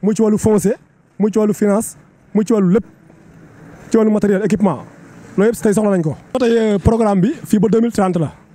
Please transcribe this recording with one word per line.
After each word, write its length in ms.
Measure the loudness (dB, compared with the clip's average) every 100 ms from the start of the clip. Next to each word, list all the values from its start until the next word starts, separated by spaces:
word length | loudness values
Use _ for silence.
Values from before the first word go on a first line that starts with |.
mu 100 | -4
ci 80 | 0
wàllu 140 | 0 0
foncier, 380 | 0 0 0 -4 _ _ _ -6
mu 100 | -2
ci 80 | 0
wàllu 160 | -2
finance, 420 | 0 0 0 -4 -12 -20 _ _
mu 80 | -4
ci 100 | 0
wàllu 200 | 0 2
lépp. 120 | 0 -2 -12 -20 -20 -20 -20 -20 -20 -20 -20 -2
Ci 60 | 0
wàllu 140 | 2
matériel, 320 | 2 0 0
équipement. 360 | 0 0 0 -2 -8 -20 -20 -20 -8 0
Loolu 140 | 0
yëpp 100 | 0
tey 100 | 0
soxla 160 | 0 0
nañ 120 | 0
ko. 140 | -2 -6 -8 -4
Tey, 100 | 0 0
euh, 200 | 0 0
programme 420 | 0 2 2 2
bi, 120 | 0 -2
fii 140 | -2 0
ba 80 | 2
deux 120 | 2
mille 120 | 0
trente 240 | 0 -2 -2
la. 140 | -4 -8 -20